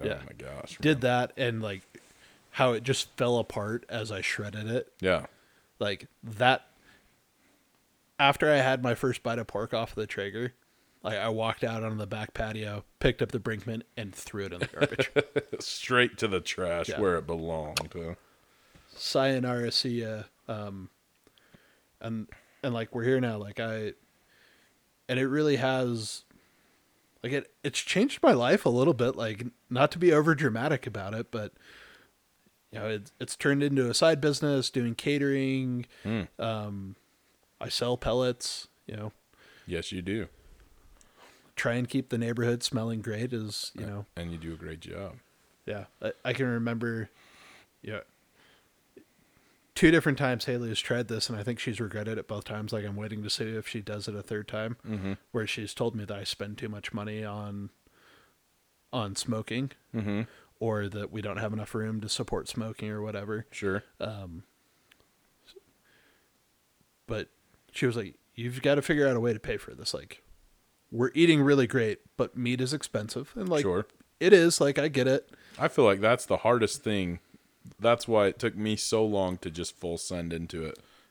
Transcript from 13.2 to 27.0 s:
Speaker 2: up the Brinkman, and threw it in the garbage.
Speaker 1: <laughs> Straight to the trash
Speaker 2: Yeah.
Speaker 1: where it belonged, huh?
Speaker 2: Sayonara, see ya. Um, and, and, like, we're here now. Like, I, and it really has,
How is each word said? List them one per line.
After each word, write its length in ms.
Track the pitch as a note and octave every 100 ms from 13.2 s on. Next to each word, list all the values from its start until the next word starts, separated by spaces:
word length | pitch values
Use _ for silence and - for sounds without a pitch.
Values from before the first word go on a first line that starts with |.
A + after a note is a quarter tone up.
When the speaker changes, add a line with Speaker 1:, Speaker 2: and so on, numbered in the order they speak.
Speaker 2:
up 100 | A#2
the 80 | B2
Brinkman, 420 | G#2+ A2 A#2+ A2+ - -
and 180 | G#2
threw 300 | - - G#2+ G2
it 60 |
in 60 | F2
the 60 | B2+
garbage. 440 | - C#3+ C#3+ B2+ D3 - C#3+
Speaker 1:
<laughs> 240 | - -
Straight 580 | - - - B2+ B2 -
to 100 | A2
the 120 | F#2
trash 500 | - - F2+ E2+ D#2+
Speaker 2:
Yeah. 100 | -
Speaker 1:
where 160 | G2 E2+
it 100 | D2
belonged, 640 | E2 E2 D#2+ D2+ D2+ D#2
huh? 220 | F2+ E2 F2 _ _ _ _ _ - _
Speaker 2:
Sayonara, 800 | - - C#3+ C3+ C3 B2 B2 A#2
see 300 | - C3 A#2+
ya. 220 | A2 A2 - _ -
Um, 440 | G#2+ G#2 G2 F#2 _ _ _ _ _ _ - _ _ _ _
and, 260 | A2+ A2+ G#2 - _ _
and, 120 | C3+
like, 200 | A#2 A2
we're 100 | B2
here 160 | A#2+ C3
now. 180 | B2 G#2+
Like, 220 | G#2 -
I, 340 | A2+ A2 G#2+ - _ _ _ _ _ _ _ _ _ _ -
and 100 | B2+
it 80 | C3+
really 280 | D3 D3+ C3+
has, 680 | C3 C3 B2 A#2 G#2+ - - _ _ _ _ _ _ _